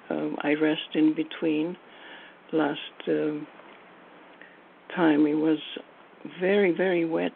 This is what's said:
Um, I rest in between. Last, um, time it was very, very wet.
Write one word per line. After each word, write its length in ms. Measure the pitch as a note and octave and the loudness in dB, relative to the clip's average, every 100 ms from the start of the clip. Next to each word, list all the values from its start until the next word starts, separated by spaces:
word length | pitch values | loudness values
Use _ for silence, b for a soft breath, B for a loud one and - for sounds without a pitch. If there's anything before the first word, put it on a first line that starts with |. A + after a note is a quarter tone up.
| - | -6
Um, 280 | D3+ D3+ - | -4 -4 -4
I 120 | D3 | -2
rest 420 | D3+ D#3 D#3 - D#3+ | 2 2 0 -4 2
in 180 | D#3 | 2
between. 640 | D#3 D#3 - E3 D3+ D#3+ F#3 - B B B B B - | 2 -4 -4 -2 0 -2 -6 -16 B B B B B -4
Last, 280 | D#3+ D3 E3+ - - - | 0 0 -2 -10 -10 -4
um, 380 | D3+ D3+ D3+ D3 - - - - - - - - - B B - - - - | -2 -2 -4 -10 -18 -20 -20 -20 -20 -20 -20 -20 -20 B B -20 -20 -10 0
time 320 | D#3+ D3 D3+ | 2 4 4
it 80 | D3+ | 2
was 240 | D#3 D#3 - - - - - - - E3 | 2 0 -2 -14 -16 -20 -20 -18 -16 -4
very, 340 | F#3 G3+ G3 E3 | 2 4 4 2
very 300 | F#3+ F3 E3 | 2 2 0
wet. 280 | E3 F3+ | 0 -2